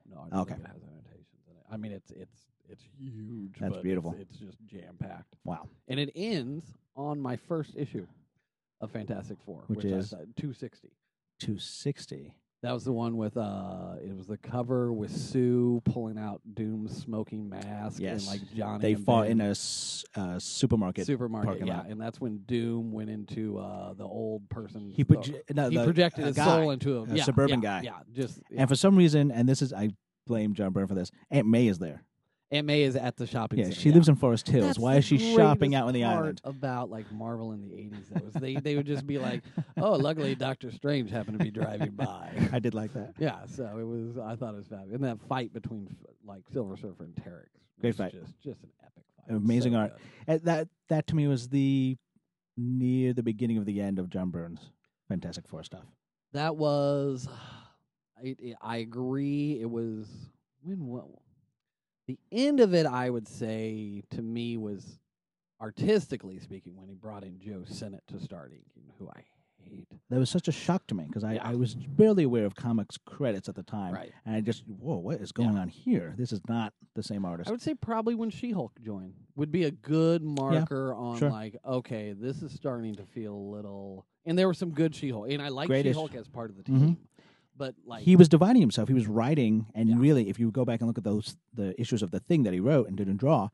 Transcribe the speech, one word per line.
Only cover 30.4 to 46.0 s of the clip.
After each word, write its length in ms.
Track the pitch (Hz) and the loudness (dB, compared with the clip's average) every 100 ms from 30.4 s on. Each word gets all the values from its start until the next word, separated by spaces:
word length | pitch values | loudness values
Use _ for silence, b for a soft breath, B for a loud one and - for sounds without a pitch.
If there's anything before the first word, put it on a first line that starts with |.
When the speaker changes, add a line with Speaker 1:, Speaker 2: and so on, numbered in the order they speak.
| 107 104 | 0 0
Speaker 2:
John 160 | 98 | 0
Byrne 140 | 95 95 | 0 0
for 80 | 95 | -2
this, 160 | 90 b b | -4 b b
Aunt 160 | 139 107 | 2 6
May 220 | 113 123 | 6 6
is 100 | 90 | 2
there. 260 | 85 71 _ _ _ _ _ | -4 -10 _ _ _ _ _
Speaker 1:
Aunt 160 | 143 147 | -2 2
May 180 | 147 | 4
is 120 | 139 127 | 4 2
at 220 | 123 - | -2 -4
the 100 | 120 | -4
shopping 320 | 123 110 - | -4 -2 0
Speaker 2:
Yeah, 60 | 95 | 0
Speaker 1:
center, 100 | 92 | 4
Speaker 2:
she 100 | 151 | 10
Speaker 1:
yeah. 60 | 160 | 10
Speaker 2:
lives 120 | 156 | 10
in 80 | 139 | 8
Forest 320 | 131 117 - | 6 4 4
Hills. 180 | 131 98 | 4 4
Speaker 1:
That's 120 | 90 | 4
Speaker 2:
Why 140 | 117 | 6
Speaker 1:
the 60 | 139 | 6
Speaker 2:
is 60 | - | 6
she 120 | 143 226 226 | 4 6 8
shopping 360 | 156 147 143 | 8 8 4
Speaker 1:
greatest 100 | 139 | 2
Speaker 2:
out 60 | 123 | 2
on 40 | |
the 100 | 127 | 2
Speaker 1:
part 140 | 117 113 | 2 2
Speaker 2:
island? 240 | 156 180 131 | 0 -4 -10
Speaker 1:
about, 440 | 139 135 123 123 | -8 -6 -4 -6
like, 220 | 110 104 | -8 -10
Marvel 400 | 107 113 117 113 | -10 -8 -6 -6
in 100 | 107 | -10
the 120 | 101 | -12
eighties, 340 | 90 104 101 98 | -14 -12 -14 -8
that 100 | 180 | -8
was 100 | 101 104 | -6 -6
they, 200 | 131 135 | -4 -4
they 200 | 143 143 | 0 0
would 80 | 143 | 0
just 200 | 143 143 | -4 -2
be 120 | 143 | -2
like, 260 | 127 123 - - | -2 -4 -6 -8
Speaker 2:
<laughs> 160 | 151 - | -6 -2
Speaker 1:
"Oh, 160 | 185 | 2
luckily 400 | 175 143 156 139 | 4 2 0 -2
Doctor 380 | 135 131 135 127 | -2 -4 -6 -10
Strange 380 | 117 143 147 113 | -6 -2 0 0
happened 260 | 113 104 107 | -4 -4 -2
to 40 | |
be 80 | 151 | -2
driving 400 | 104 110 107 - | -2 -4 -2 -6
by." 400 | 101 113 92 85 87 | -4 -6 -6 -10 0
Speaker 2:
<laughs> 100 | 117 | 2
I 60 | 127 | 2
did 140 | 117 | 0
like 200 | 110 107 | -2 -6
that. 220 | 123 104 - | -8 -10 -4
Speaker 1:
Yeah, 260 | 151 92 95 | -4 -4 -12
so 300 | - 117 107 | -10 -8 -8
it 60 | |
was, 340 | 113 117 113 120 | -8 -6 -6 -8
I 200 | 110 113 | -8 -8
thought 160 | 117 | -8
it 40 | 104 | -10
was 100 | 95 | -12
fabulous. 280 | 104 98 117 | -14 -10 -4
And 80 | |
that 160 | 139 113 - | -4 -4 -6
fight 240 | 131 117 | -4 -4
between, 360 | 117 - 113 95 | -8 -10 -10 -12
f-, 240 | - | -16